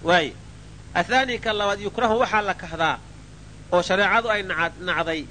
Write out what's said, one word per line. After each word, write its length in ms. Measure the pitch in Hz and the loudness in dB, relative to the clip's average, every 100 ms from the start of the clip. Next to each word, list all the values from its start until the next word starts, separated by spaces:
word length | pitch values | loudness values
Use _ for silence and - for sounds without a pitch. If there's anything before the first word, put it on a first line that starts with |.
Waaye. 300 | 160 180 143 - - - - - - 175 | 4 4 2 -8 -18 -18 -18 -18 -4 -2
Athaani, 440 | 175 254 262 226 | 2 2 2 -2
ka 140 | 226 | -2
labaad, 260 | 208 202 202 | 0 0 0
yukrahu, 380 | 202 - 233 220 | -4 0 2 4
waxaa 220 | 247 214 | 4 2
la 120 | 202 | 0
kahdaa 460 | 185 170 160 160 131 - - - - - - - | -4 -8 0 0 0 -8 -20 -20 -20 -20 -20 0
oo 100 | 175 | 0
shareecadu 480 | 175 190 202 214 233 | 2 2 4 2 2
ay 140 | 208 | -2
nacad-, 360 | 190 160 170 - | -2 -2 -2 -2
nacday. 460 | 180 160 165 160 131 | -4 -2 0 -4 -6